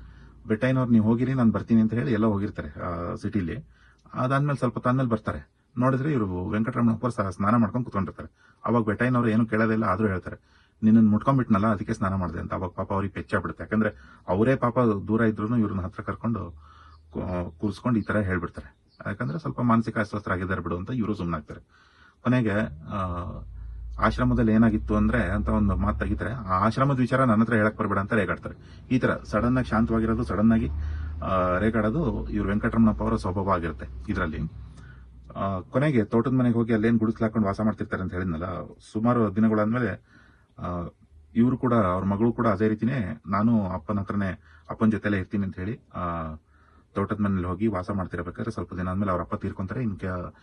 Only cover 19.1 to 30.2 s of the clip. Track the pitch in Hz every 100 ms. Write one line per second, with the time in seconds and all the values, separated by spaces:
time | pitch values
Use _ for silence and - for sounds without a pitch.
19.1 | 101 127 160 139 127 123 117 113 113 101
20.1 | - - 90 90 92 82 90 98 127 104
21.1 | 104 87 82 - - - _ _ _ -
22.1 | _ - 127 107 101 113 - - 104 92
23.1 | 87 90 - - - - - - - 123
24.1 | 113 127 120 113 110 117 107 - 107 107
25.1 | 120 92 104 104 110 101 92 101 - 95
26.1 | 104 95 120 95 92 107 127 135 131 120
27.1 | 131 131 107 113 113 107 107 104 101 98
28.1 | 113 95 - - - - - - 127 123
29.1 | - - 107 117 127 120 110 113 113 110
30.1 | 113